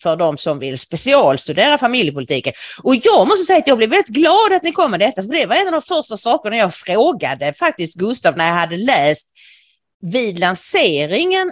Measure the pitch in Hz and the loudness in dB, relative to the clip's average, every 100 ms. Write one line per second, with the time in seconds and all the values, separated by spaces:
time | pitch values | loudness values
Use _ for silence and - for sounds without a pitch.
0 | 170 160 165 147 165 143 135 135 - 165 | -4 0 0 -2 -4 -4 -6 -6 -4 -4
1 | 254 277 147 135 - 151 262 294 240 247 | 2 4 4 2 -2 0 2 2 0 0
2 | 160 143 127 135 131 - - - 233 254 | -2 -4 -6 -4 -4 -8 -16 -6 0 2
3 | 427 392 247 403 349 349 277 240 220 370 | 4 4 4 2 2 2 4 2 2 2
4 | - 233 320 392 440 370 330 381 294 175 | 0 2 4 4 4 0 -2 -2 -2 2
5 | 226 - 196 311 196 294 381 320 - 330 | 0 -2 -6 -4 0 0 0 -4 -4 -6
6 | - 214 233 294 208 226 190 - - 202 | -6 -8 -2 -2 -2 -2 -2 -2 -4 2
7 | 311 240 131 135 143 - 339 - 160 170 | 2 0 -6 -4 -6 -2 -4 -2 -8 -4
8 | 208 247 170 151 165 175 165 170 247 190 | -4 0 -2 0 0 0 -2 -4 0 2
9 | 147 151 - _ - _ _ _ _ _ | 2 0 -6 _ -20 _ _ _ _ _
10 | 175 247 226 170 180 190 - 392 226 143 | -6 -4 -4 -2 -2 0 -2 0 0 0
11 | 151 220 359 381 370 | -2 -2 0 0 -2